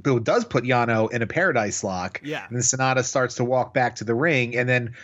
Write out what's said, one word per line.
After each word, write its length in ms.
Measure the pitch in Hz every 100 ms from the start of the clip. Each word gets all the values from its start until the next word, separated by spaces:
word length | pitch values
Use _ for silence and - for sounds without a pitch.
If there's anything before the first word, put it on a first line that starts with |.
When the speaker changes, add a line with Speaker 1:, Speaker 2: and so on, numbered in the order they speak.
Speaker 1:
who 160 | 143 123
does 240 | 117 214
put 180 | 226 139
Yano 480 | 123 123 117 113 110
in 100 | 120
a 60 | 110
paradise 560 | 160 185 127 104 -
lock. 380 | 101 92 92 -
Speaker 2:
Yeah. 240 | 143 151 95
Speaker 1:
And 80 |
then 80 | 120
Sonata 400 | 117 131 131 131
starts 320 | 123 139 123 -
to 80 |
walk 300 | 123 127 113
back 220 | 135 120 120
to 80 |
the 100 | 110
ring, 420 | 117 165 139 120 120
and 120 | 123
then 260 | 127 120 -